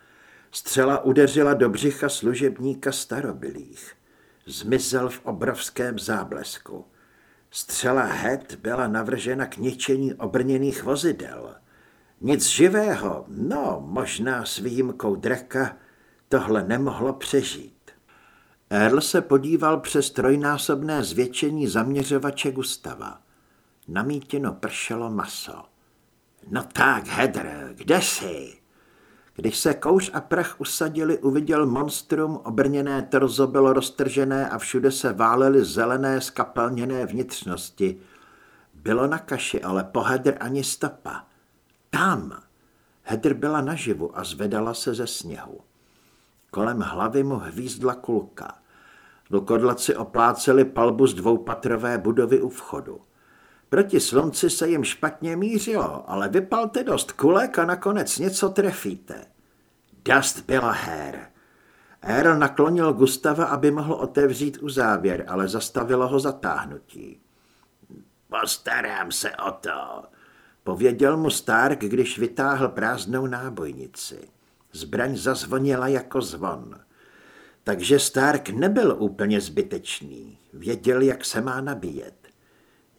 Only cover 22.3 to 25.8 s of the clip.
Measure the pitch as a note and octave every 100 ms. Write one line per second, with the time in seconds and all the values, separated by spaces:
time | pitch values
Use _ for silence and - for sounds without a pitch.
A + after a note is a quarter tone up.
22.3 | C#3 C#3 C3 B2+ - - - G#2 F#2+ _
23.3 | _ _ _ _ _ - F2+ B2+ D3 -
24.3 | C#3 B2 - G#2+ - - A#2 A#2 G#2 -
25.3 | - - D#2 - _